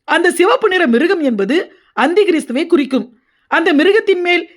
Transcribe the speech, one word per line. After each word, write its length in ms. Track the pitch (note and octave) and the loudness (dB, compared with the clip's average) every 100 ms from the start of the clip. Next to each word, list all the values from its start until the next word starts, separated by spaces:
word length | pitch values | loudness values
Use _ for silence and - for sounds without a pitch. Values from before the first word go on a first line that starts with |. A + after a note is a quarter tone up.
அந்த 260 | - D#4+ F4 | -4 0 0
சிவப்பு 380 | F4 F4+ B4+ G#4 | 2 0 2 0
நிற 180 | F#4 D4+ | 0 0
மிருகம் 340 | A#3 E4+ F4+ | 0 0 0
என்பது 520 | C#4 G#3 G3 E4 - _ _ | -2 -2 -2 -2 -4 _ _
அந்தி 320 | - C4+ F#4+ | -4 0 2
கிறிஸ்துவை 420 | F#4 D#4 - B3 E4+ | 2 0 -2 -6 0
குறிக்கும். 520 | E4+ C4 B3+ A3+ _ _ _ - | 0 0 -4 -6 _ _ _ -4
அந்த 240 | D4+ E4 | -2 2
மிருகத்தின் 480 | D4 F#4 A4 G#4+ F4+ | 2 4 2 2 -2
மேல் 300 | F4 F4 - | 0 -2 -4